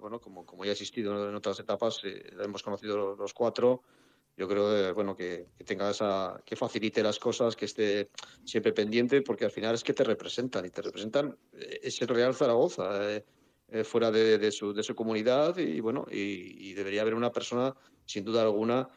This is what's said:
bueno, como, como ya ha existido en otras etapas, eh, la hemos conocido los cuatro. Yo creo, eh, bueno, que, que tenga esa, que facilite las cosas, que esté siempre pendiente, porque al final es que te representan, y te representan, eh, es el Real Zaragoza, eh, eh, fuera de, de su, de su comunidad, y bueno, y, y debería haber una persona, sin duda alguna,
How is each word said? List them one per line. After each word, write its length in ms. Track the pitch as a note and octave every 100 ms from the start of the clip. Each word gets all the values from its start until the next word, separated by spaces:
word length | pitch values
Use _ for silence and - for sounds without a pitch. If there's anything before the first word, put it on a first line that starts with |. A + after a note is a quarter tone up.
bueno, 200 | G#2 A#2
como, 240 | G#2 F#2
como 200 | E2+ F2+
ya 60 | G2+
ha 20 |
existido 560 | G2+ G2+ B2 G2+ G2+ G2+
en 80 | G#2
otras 240 | G#2 G2
etapas, 400 | G#2 G2+ A2+ -
eh, 280 | G2 - -
la 140 | F2+ G2+
hemos 180 | G2
conocido 500 | - G2+ G#2+ G#2 G2
los 180 | G2+ G2+
cuatro. 500 | - A#2 A2+ B2 B2+ - _ _ _ _ -
Yo 120 | F#2+
creo, 260 | G2+ G#2
eh, 180 | G#2 F#2+
bueno, 220 | F#2 G2
que, 340 | F#2 F2+ E2+ F2 -
que 60 |
tenga 260 | - G2 G2+
esa, 500 | G2+ G#2 G2 F#2 F#2+ -
que 100 | A2+
facilite 460 | - A2 G#2+ A2+
las 160 | G#2+ G#2
cosas, 360 | B2 A2 A#2
que 120 | G#2+ G#2
esté 420 | - G#2+ G#2 G2 - - -
siempre 280 | - A2+ A2
pendiente, 480 | G#2 G#2 A#2 B2 C#3
porque 240 | C3+ G#2+
al 60 | G#2+
final 240 | - A2
es 100 | A#2
que 80 | -
te 100 | C3+
representan, 640 | A#2 G#2 - - B2+ G2+
y 60 | F2+
te 100 | -
representan, 560 | - F2+ G#2+ C#3 D3 - _
eh, 280 | - - -
es 180 | C3 -
el 80 | B2
Real 260 | A#2+ B2
Zaragoza, 800 | B2 C3+ A#2 E3 - F#2 G2+ G#2
eh, 120 | G#2 - _ _ _ -
eh, 160 | A2+
fuera 260 | G#2+ A#2 A2+
de, 280 | A2 A2 G#2+
de 120 | G#2
su, 220 | - G#2
de 100 | G#2
su 120 | G#2+
comunidad, 640 | B2 A2+ A2 A2 C3 D#3 F3+
y 220 | D#3 D3+
bueno, 260 | A2 C#3 -
y, 600 | - G2+ F#2+ F2+ - G2
y 20 |
debería 300 | F#2 G2 G2+
haber 120 | A2
una 180 | A2+ A#2+
persona, 440 | A2+ - B2 C3 - _ _ -
sin 180 | G#2
duda 180 | G2 A2+
alguna, 460 | A2 G#2 A2+ B2 C3